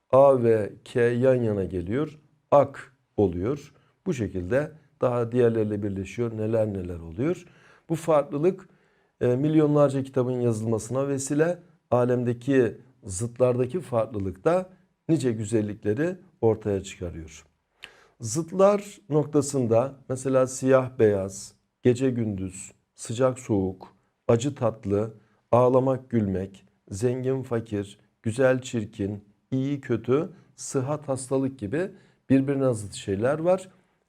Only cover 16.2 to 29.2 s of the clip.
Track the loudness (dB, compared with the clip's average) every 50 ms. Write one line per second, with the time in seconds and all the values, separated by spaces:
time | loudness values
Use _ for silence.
16.2 | -12 _ _ _ 2 2 2 2 0 -2 -2 -2 -4 -8 -12 -12 -10 -10 -10 -12
17.2 | -14 -16 -18 -20 -20 _ _ _ _ _ _ _ -20 -20 -20 _ _ _ _ -14
18.2 | -10 -8 -6 -6 -6 -4 0 4 4 4 4 2 -2 -6 -18 -18 _ -2 0 0
19.2 | 0 2 2 0 0 2 0 -2 0 2 2 2 2 0 -4 -10 -10 -8 -8 -6
20.2 | -2 0 2 2 2 2 0 -2 2 4 4 4 4 2 2 4 4 4 4 2
21.2 | -2 -6 -8 -12 -16 -18 -20 _ _ _ _ _ 2 2 2 4 2 0 0 0
22.2 | -2 -4 -4 -4 -6 -8 -10 -12 -18 -20 -20 _ _ _ _ -14 -10 -8 -2 0
23.2 | 0 0 0 -2 -4 -2 0 0 0 -2 -4 -8 -14 -20 _ _ _ _ _ _
24.2 | _ 2 2 2 2 -2 -4 -2 -2 -4 -4 -4 -4 -2 0 0 0 -2 -8 -14
25.2 | _ _ _ _ _ _ 4 4 6 6 4 4 2 2 0 -2 -4 -2 0 0
26.2 | 0 0 0 -2 -4 -8 -12 -16 _ _ _ _ _ -14 -6 -2 -2 -2 -2 -2
27.2 | -2 -4 -4 -4 -4 -4 -4 -6 -4 -4 -6 -6 -6 -8 -12 _ _ _ _ _
28.2 | -6 -4 0 2 2 2 2 0 -2 -6 -6 -6 -6 -6 -6 -6 -4 -4 -6 -8